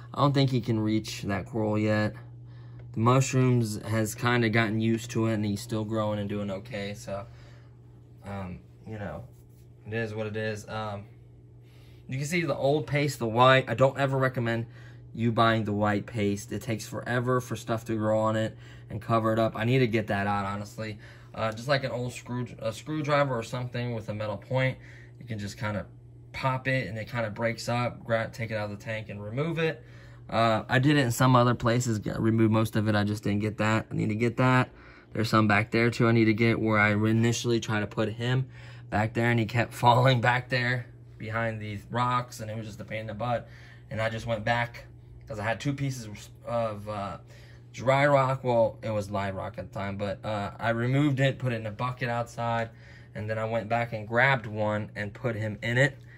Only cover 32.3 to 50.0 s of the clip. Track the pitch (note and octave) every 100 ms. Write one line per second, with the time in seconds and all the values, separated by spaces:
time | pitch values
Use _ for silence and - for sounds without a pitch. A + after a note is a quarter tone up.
32.3 | A2+ A2+ A2 G#2+ A2 G#2 G#2 G#2 G#2 G#2
33.3 | G2+ G#2+ G2+ G#2+ A2 - A2 A2 G#2+ A#2+
34.3 | A#2 B2+ B2+ B2 - - - - - A2+
35.3 | A2 G#2+ G#2 A2 A#2 A#2 - A#2 A#2 A2+
36.3 | G#2+ A#2 A2 A2 G#2+ G#2 G#2 A2 A2+ A#2
37.3 | A2+ A#2+ A2+ G#2+ G#2+ G#2 - G#2+ A#2 A#2+
38.3 | C3 C3 - - - - G#2 A2 B2 A#2
39.3 | A#2 G#2 A#2+ A2 - B2 A#2+ C3 B2 B2
40.3 | B2 - B2+ A#2+ B2 - - - - G#2+
41.3 | A2+ A2+ A2 G#2+ G2+ - A#2 B2 B2 B2
42.3 | - G#2+ A2 G#2+ - A2 A2 A2 G#2 A#2+
43.3 | A#2 - - - - - G#2 A2 A2+ A#2+
44.3 | A2 A2 A#2+ A#2 - - - - - -
45.3 | G#2+ G#2 A2 C#3+ C3+ C#3 B2+ G#2+ G2+ -
46.3 | - - A#2 A2+ G#2 G#2 G#2+ G2 F#2+ -
47.3 | - - - - - C3 C3+ C#3+ C#3 C3
48.3 | C3 B2+ A#2 A2 - A2+ G#2+ G2+ G2+ G2
49.3 | F#2+ F#2+ - F#2 G#2+ G2 G2